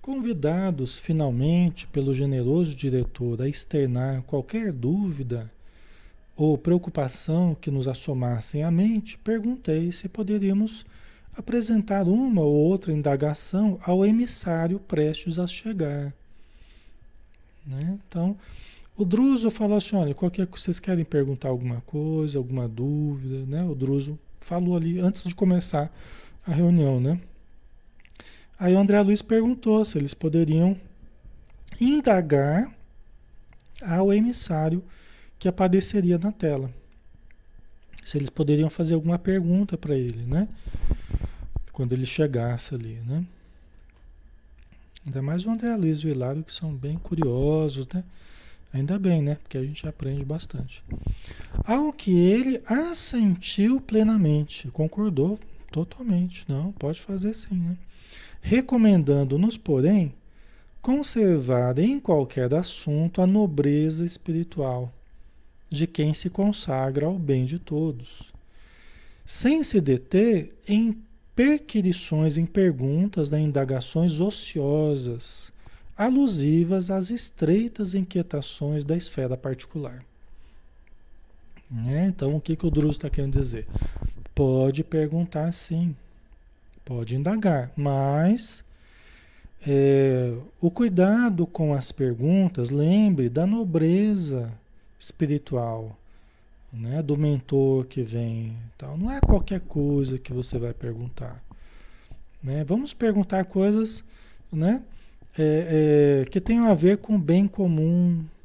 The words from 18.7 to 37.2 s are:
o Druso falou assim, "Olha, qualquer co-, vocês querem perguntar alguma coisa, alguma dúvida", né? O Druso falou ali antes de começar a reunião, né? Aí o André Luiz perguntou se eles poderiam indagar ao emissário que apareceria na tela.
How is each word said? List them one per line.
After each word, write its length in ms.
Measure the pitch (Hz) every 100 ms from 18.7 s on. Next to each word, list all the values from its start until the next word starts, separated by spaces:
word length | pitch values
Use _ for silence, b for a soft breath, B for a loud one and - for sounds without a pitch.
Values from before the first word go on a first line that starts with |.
| B B -
o 80 | 190
Druso 460 | 214 269 254 220
falou 260 | 214 208 208
assim, 180 | - 196
"Olha, 200 | 151 143
qualquer 320 | 180 190 185
co-, 100 | -
vocês 220 | - 170
querem 260 | - 180 156
perguntar 440 | 147 135 131 139
alguma 300 | 123 123 117
coisa, 580 | - 147 156 160 151 139
alguma 280 | 123 131 120
dúvida", 800 | 110 135 147 151 139 131 135 131
né? 180 | 147
O 120 | 180 139
Druso 420 | 131 139 139 151 - -
falou 360 | - 175 180 175
ali 240 | 160 180
antes 240 | 180 202 180
de 100 | 175
começar 560 | 185 180 - 151 156 B B B B B
a 80 | -
reunião, 480 | 156 175 175 143 127
né? 220 | 131 175 - - - - - - - - - - B B B -
Aí 140 | 180 190
o 20 |
André 240 | 202 208
Luiz 220 | 196 208
perguntou 600 | - 226 226 247 226 214
se 140 | 214 156
eles 160 | 143
poderiam 680 | - 160 160 156 156 175 190 - - - - - - - - - -
indagar 920 | 247 302 254 190 156 143 143 165 269 - - - - - - - - - - -
ao 320 | 190 170 196
emissário 720 | 208 233 240 - 156 156 175 - b b b b -
que 80 | 185
apareceria 720 | 180 185 190 190 208 175 175
na 120 | 196
tela. 400 | 214 160 143 131 123 - - - -